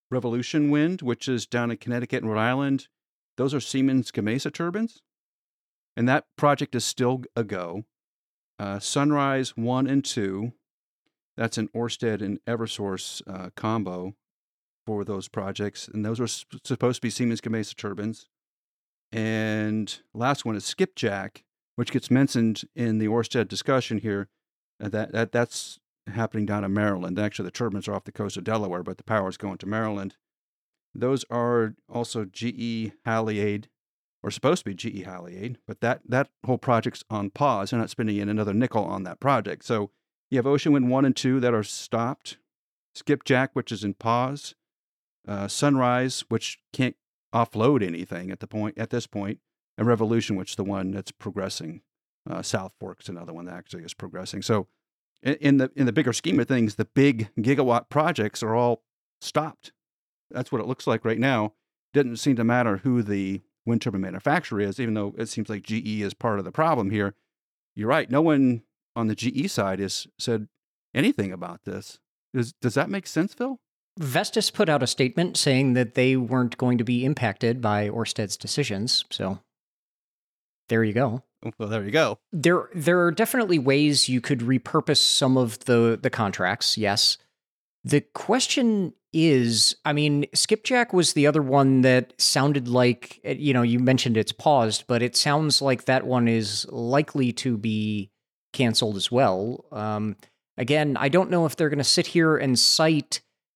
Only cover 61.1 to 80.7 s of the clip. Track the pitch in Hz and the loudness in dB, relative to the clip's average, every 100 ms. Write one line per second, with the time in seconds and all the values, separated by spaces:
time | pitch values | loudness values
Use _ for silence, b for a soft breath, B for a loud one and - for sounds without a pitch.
61.1 | 113 131 123 107 - _ _ _ 143 131 | 0 2 2 0 -6 _ _ _ 2 2
62.1 | 117 151 120 117 123 120 98 135 123 104 | 0 0 2 2 2 2 0 0 0 0
63.1 | 101 95 98 - _ - 117 123 98 95 | -2 -2 -6 -10 _ -2 0 0 -4 -4
64.1 | 90 139 160 - 104 101 98 117 107 101 | -4 -2 -2 -2 -2 -2 -2 -4 -2 -4
65.1 | - 110 - 104 107 - 110 110 107 101 | -6 -8 -6 -6 -8 -6 -6 -4 -4 -4
66.1 | - 120 101 95 120 160 143 98 104 101 | -4 -2 -2 -4 -2 0 0 0 0 -2
67.1 | - _ _ _ _ _ - 107 151 113 | -6 _ _ _ _ _ -6 0 0 2
68.1 | 135 165 147 131 117 - _ _ - 113 | 2 4 4 4 2 -6 _ _ -4 -2
69.1 | 107 120 - 190 - 98 95 98 - - | -2 -2 -2 -2 0 0 -2 -4 -6 -10
70.1 | - - 113 107 _ _ _ _ - 202 | -8 -4 -4 -4 _ _ _ _ 0 0
71.1 | 294 98 92 87 87 - 95 - - _ | 0 -2 -6 -12 -12 -12 -12 -12 -20 _
72.1 | _ _ 131 117 - 123 139 196 196 - | _ _ -4 -4 -4 -2 0 0 -4 -4
73.1 | 151 190 - 247 262 _ _ _ - 147 | -2 -2 -4 -6 -8 _ _ _ -8 -2
74.1 | 131 - 226 - - 160 147 123 - 127 | -2 0 0 0 0 2 2 2 0 0
75.1 | 165 175 - 147 131 135 123 117 - 127 | 2 0 0 2 4 4 4 2 4 4
76.1 | 131 120 127 120 - 127 123 117 120 131 | 4 2 0 0 0 2 2 2 0 0
77.1 | 151 117 95 117 123 110 104 104 104 110 | 0 -2 0 0 0 0 0 0 -2 -4
78.1 | - 101 - 104 - 127 98 120 - - | -4 -4 -6 -6 -4 -2 -2 0 0 -2
79.1 | - 95 98 _ _ _ _ _ _ _ | -4 -4 -4 _ _ _ _ _ _ _
80.1 | _ _ _ _ _ - | _ _ _ _ _ -2